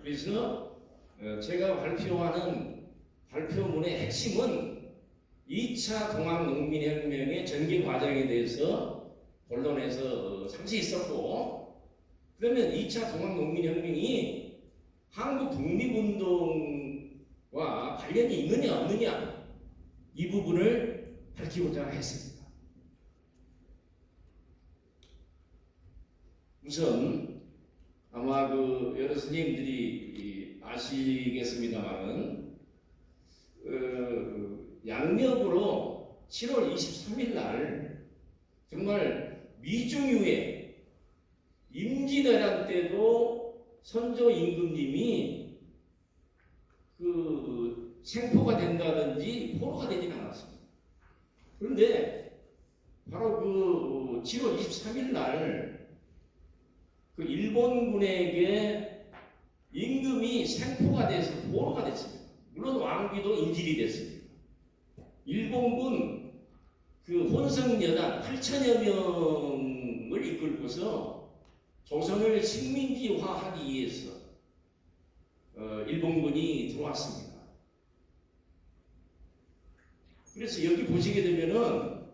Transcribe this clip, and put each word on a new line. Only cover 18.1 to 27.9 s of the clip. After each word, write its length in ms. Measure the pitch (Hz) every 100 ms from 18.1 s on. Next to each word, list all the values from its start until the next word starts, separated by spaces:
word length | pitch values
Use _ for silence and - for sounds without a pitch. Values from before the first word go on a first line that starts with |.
| 208 - 196 160
있느냐 340 | 233 226 -
없느냐 600 | - 214 226 - - - - - - - - - - 147
이 140 | 175
부분을 880 | 202 165 175 220 240 240 - - - - -
밝히고자 500 | - 180 160 143 143
했습니다. 580 | 143 - - - - - - - - - - - _ _ _ - - - - _ _ _ - - - - - - - _ _ - - - - _ - _ _ - - - _ - - _ - 147
우선 760 | 147 - - - - - - - - - - -